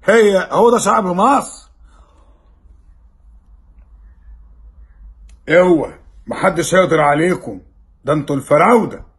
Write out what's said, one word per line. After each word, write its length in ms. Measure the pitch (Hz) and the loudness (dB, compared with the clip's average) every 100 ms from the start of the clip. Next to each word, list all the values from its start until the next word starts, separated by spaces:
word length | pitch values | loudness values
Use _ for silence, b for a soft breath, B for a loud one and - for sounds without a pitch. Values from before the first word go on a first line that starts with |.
هي، 440 | - 226 208 190 170 | 2 4 4 2 -2
هو 180 | 143 233 | 2 2
ده 80 | 233 | 2
شعب 260 | 196 214 | 0 -2
مصر. 640 | 185 175 220 277 - - - _ - _ _ _ _ _ _ _ _ - _ - _ _ - - _ - _ - - - - - - - - - - - - - - - - - - | -2 0 2 0 -2 -16 -20 _ -20 _ _ _ _ _ _ _ _ -20 _ -20 _ _ -20 -20 _ -20 _ -20 -20 -20 -20 -20 -20 -20 -20 -20 -20 -20 -20 -20 -20 -20 -20 -20 0
اوعى، 500 | 160 185 165 113 - - - - | 2 2 0 -2 -12 -20 -20 -14
محدش 480 | 117 190 165 160 | -4 -4 -2 -2
هيقدر 260 | 180 175 160 | 0 2 0
عليكم. 600 | 147 147 175 175 - - - _ _ _ | 0 0 0 -4 -8 -16 -18 _ _ _
ده 80 | 135 | -4
انتوا 240 | 151 143 139 | -4 -2 -6
الفراودة. 680 | - 147 180 240 - - - | 0 2 4 2 0 -10 -20